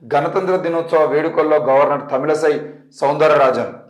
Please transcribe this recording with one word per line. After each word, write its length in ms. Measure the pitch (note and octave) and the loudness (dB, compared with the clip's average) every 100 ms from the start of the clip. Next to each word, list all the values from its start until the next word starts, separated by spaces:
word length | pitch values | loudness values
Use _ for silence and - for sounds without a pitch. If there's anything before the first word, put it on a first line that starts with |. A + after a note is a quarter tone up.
| A#2 C#3+ | -2 -2
గణతంత్ర 400 | E3+ F#3+ F#3 F#3 | 0 -4 -2 -2
దినోత్సవ 500 | E3 E3 E3 E3 D3+ | -2 -4 -2 0 2
వేడుకల్లో 520 | C#3+ D#3 D#3+ D#3 D3+ | 0 -2 -2 0 0
గవర్నర్ 540 | C3+ C3+ C#3+ C#3+ - | 2 2 2 0 -4
తమిళసై 500 | C3+ D3 D3+ D#3+ D3 - - - - | -4 -2 0 0 -2 -6 -16 -20 -4
సౌందరరాజన్. 720 | C#3 D3 D#3 D3 C3+ A#2+ A#2 - - | -2 2 2 4 2 0 -4 -10 -20